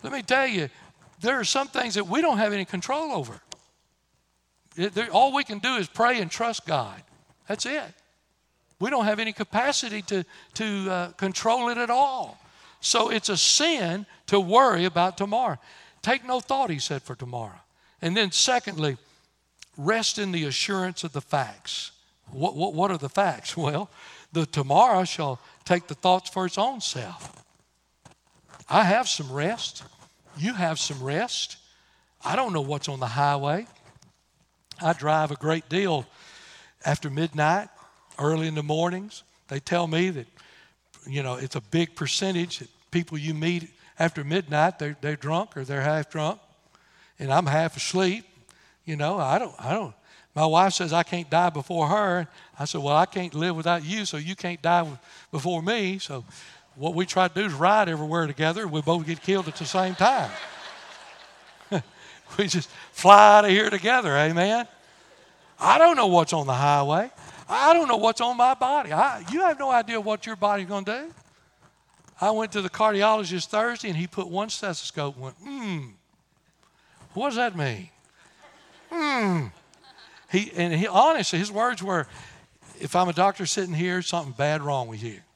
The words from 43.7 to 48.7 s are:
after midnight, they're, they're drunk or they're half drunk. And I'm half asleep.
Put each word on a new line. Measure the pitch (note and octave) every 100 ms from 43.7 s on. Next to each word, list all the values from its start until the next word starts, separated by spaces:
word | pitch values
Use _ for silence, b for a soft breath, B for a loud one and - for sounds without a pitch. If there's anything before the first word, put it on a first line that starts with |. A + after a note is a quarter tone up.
| _ b -
after | E3 D#3+
midnight, | C#3 F3 D#3 D3+ E3 F3+
they're, | D3 D3
they're | D3 D3+
drunk | C#3+ E3 G#3+ D3
or |
they're | C3 C#3
half | C#3 D#3 D3
drunk. | D#3+ D#3 G#3+ _ _ _ b b b b _
And | C3+
I'm | C#3+ E3
half | D3+ E3 -
asleep. | - F#3 F#3 G#3+ - _ _ b b